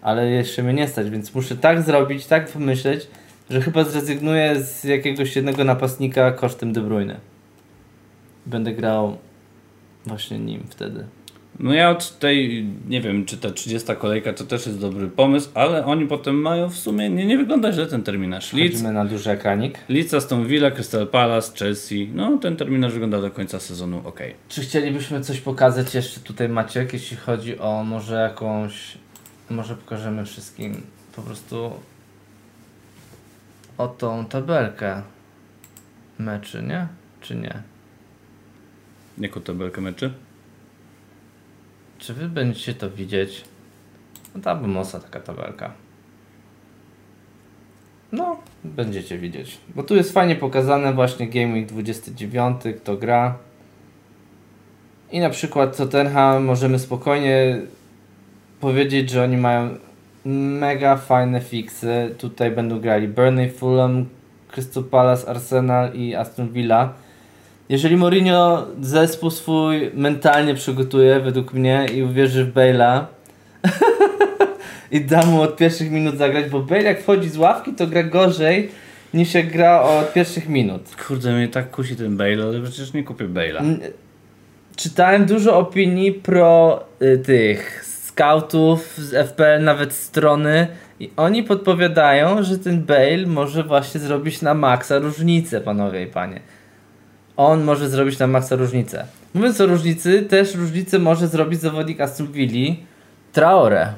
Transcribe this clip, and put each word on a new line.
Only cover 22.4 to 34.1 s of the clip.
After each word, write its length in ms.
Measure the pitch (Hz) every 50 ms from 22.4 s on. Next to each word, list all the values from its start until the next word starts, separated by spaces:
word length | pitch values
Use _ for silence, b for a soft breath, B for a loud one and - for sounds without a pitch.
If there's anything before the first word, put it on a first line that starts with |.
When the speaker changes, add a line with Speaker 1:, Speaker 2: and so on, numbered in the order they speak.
Speaker 2:
ten 140 | 262 180 170
terminarz 360 | 160 147 131 135 131 127 123 113
wygląda 280 | 117 113 113 104 104
do 100 | 98 101
końca 280 | 98 - 98 90 - 95
sezonu 420 | - - 90 87 90 90 90 87 -
okej. 300 | - - - 67 64 - - _ _
Speaker 1:
Czy 120 | - -
chcielibyśmy 600 | 131 127 - 156 143 143 139 143 131 - 151 139
coś 180 | 131 - 135 127
pokazać 540 | - 139 131 131 135 131 120 127 127 127 -
jeszcze 240 | 131 123 - - -
tutaj, 300 | - - 107 - 120 117
Maciek, 440 | 117 113 110 113 - 123 127 127 -
jeśli 240 | 120 - - 120 110
chodzi 420 | - - 120 110 104 120 117 -
o 240 | - 107 107 107 110
może 320 | 110 113 113 104 107 113
jakąś, 840 | 113 110 110 110 - 117 110 107 107 107 104 104 - - - - - _ _ _ - _ - _ _ _ _
może 260 | 117 113 110 104 101
pokażemy 500 | - - - 113 107 107 113 107 107 104
wszystkim 560 | 101 - - - - - - 113 104 104 - - - - _ - _ -
po 60 | -
prostu 500 | 110 110 113 101 - - 117 117 117 120 - - - _ _ _ _ _ _ _ _ _ _ _ _ _ _ _ - _ _ _ _ _ _ _ - - - - _ - _ _ _ _ _ _ _ _ - -
o 100 | 123 123
tą 380 | 127 - - 117